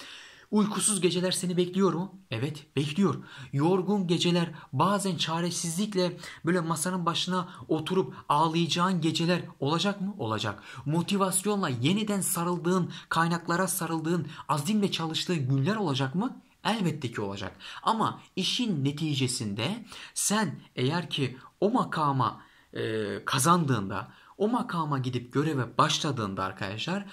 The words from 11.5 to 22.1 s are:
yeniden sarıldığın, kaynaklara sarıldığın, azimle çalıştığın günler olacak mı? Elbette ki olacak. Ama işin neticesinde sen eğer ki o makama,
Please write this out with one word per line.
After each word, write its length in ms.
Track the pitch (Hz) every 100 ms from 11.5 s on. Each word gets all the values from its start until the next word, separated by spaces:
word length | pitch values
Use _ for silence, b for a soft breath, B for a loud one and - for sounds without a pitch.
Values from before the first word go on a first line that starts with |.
| 202 180
yeniden 520 | 120 131 202 214 202
sarıldığın, 720 | 175 175 170 175 160 185 175 B B
kaynaklara 600 | 160 165 170 - 170 190
sarıldığın, 600 | - 165 165 156 175 147 B B
azimle 420 | 147 143 214 196
çalıştığın 580 | - 165 160 - 175 127
günler 280 | 135 139 220
olacak 380 | 185 131 135
mı? 280 | 175 247 - B B
Elbette 480 | 180 226 175 147 120
ki 80 | -
olacak. 360 | 101 98 95 - B B
Ama 380 | - 220 147 123 B -
işin 480 | 185 - 240 160
neticesinde 1000 | 135 147 160 135 127 - 110 101 123 233 - B B
sen 460 | - - 208 190 135 - -
eğer 340 | 127 170 170
ki 280 | - 127 - B -
o 100 | 196
makama, 720 | 240 170 165 147